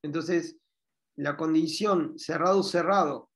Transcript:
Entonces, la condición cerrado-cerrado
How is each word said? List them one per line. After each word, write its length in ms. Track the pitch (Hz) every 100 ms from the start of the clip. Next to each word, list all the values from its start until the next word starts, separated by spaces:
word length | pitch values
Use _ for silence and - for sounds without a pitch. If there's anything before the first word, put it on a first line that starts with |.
Entonces, 560 | 151 160 160 175 - - _ _ _ _ _ -
la 180 | 143
condición 800 | 143 160 160 160 - 214 180 143 -
cerrado-cerrado 1120 | - 165 175 196 185 175 165 196 156 127 -